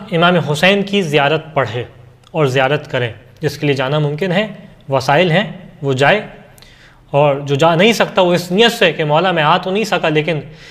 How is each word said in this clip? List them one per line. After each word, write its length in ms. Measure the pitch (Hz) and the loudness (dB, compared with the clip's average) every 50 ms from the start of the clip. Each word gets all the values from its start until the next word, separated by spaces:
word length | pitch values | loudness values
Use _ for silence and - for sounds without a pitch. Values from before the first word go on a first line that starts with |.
| - - 185 | -8 -6 -2
इमाम 240 | 165 170 175 180 170 135 | 0 2 2 2 2 0
हुसैन 400 | 143 151 151 180 185 202 202 196 | -2 -4 0 2 2 2 2 -2
की 180 | 196 196 202 185 | -2 -2 -2 -2
ज़ियारत 480 | 151 143 147 139 143 156 156 156 - - | 0 0 2 2 2 0 -2 -4 -4 -4
पढ़े 300 | 139 131 110 110 123 113 - - - - - - _ _ - - | -4 -4 -2 -4 -8 -10 -10 -14 -20 -20 -20 -20 _ _ -10 -4
और 140 | 165 151 131 | -2 0 0
ज़ियारत 380 | 123 139 131 131 147 143 147 | 2 2 2 2 0 -2 -4
करें, 280 | - - 127 123 113 101 - - - - - 160 | -4 -4 -4 -4 -4 -6 -10 -20 -20 -18 -8 -8
जिसके 240 | 147 - - 156 | -8 -6 -4 -2
लिए 80 | 147 139 | -2 -2
जाना 220 | 127 131 131 147 156 | 0 -2 -2 -2 -2
मुमकिन 320 | 151 143 147 151 196 185 165 | -2 -2 -4 -4 -4 -2 -2
है, 120 | 190 214 214 - - - - - - - - | -2 -2 -4 -8 -16 -20 -20 -20 -20 -10 -4
वसाइल 420 | 135 131 127 - 139 - 185 175 156 | -4 -2 0 2 2 2 2 2 2
हैं, 460 | 185 208 156 - - - - - - | 0 0 -2 -8 -14 -18 -20 -18 -8
वो 140 | 143 139 135 | -4 -4 0
जाए। 340 | 127 139 143 190 214 202 - - - - - - - - - - _ - - _ _ _ - - | 2 4 4 2 2 -2 -8 -16 -20 -20 -20 -20 -20 -20 -20 -20 _ -20 -20 _ _ _ -4 0
और 280 | 139 147 147 139 139 143 | 2 2 2 2 0 -2
जो 140 | 135 143 | -4 0
जा 180 | 135 165 165 170 | 2 2 2 4
नहीं 180 | 160 196 233 226 | 4 4 2 4
सकता 280 | - 196 165 - 196 185 | 2 0 -2 2 0 2
वो 120 | 175 175 | 2 2
इस 160 | - 180 - 175 | 0 -2 -2 0
नीयत 200 | 202 233 226 226 | 2 2 2 2
से 200 | - 202 170 143 | 2 0 0 0
कि 120 | 131 160 | 0 -2
मौला 280 | 147 147 160 180 190 175 | 0 0 2 2 2 0
मैं 100 | 165 147 | 2 2
आ 140 | 151 175 185 | 2 2 0
तो 120 | 175 190 | 0 -2
नहीं 140 | 185 208 220 | -4 -4 -2
सका 220 | - 190 170 170 165 | -2 -2 -2 -2 0
लेकिन 320 | 156 156 151 175 165 143 127 - - - - - | 0 0 0 -2 -4 -6 -6 -10 -18 -20 -20 -20